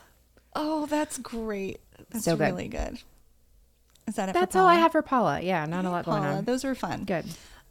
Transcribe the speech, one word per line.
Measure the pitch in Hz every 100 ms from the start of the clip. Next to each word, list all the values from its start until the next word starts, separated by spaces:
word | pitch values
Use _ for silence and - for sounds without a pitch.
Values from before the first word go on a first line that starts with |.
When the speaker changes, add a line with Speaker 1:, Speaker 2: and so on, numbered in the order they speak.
| - _ _ _ _ -
Speaker 1:
Oh, | 302 311 294
that's | 294 302 -
great. | 240 226 220 202 190 - _ - -
That's | 233 190
Speaker 2:
So | 165
good. |
Speaker 1:
really | 156 180 -
good. | - - - - - _ _ _ _ _ _ _ _ -
Is | 214
that | 190
it |
for | 349
Speaker 2:
That's | 359 370
all | 381
I |
Speaker 1:
Paula? | 339
Speaker 2:
have | 330
for | 320
Paula. | 302 262 190 143
Yeah, | 175 180 156
not | 175 185
a |
Speaker 1:
Hey, |
Speaker 2:
lot | 175 165
going | 156
Speaker 1:
Paula, | 147 147
Speaker 2:
on. | 220
Speaker 1:
those | 254
were | 269 254
fun. | 190 - -
Speaker 2:
Good. | 170 - 165 - - -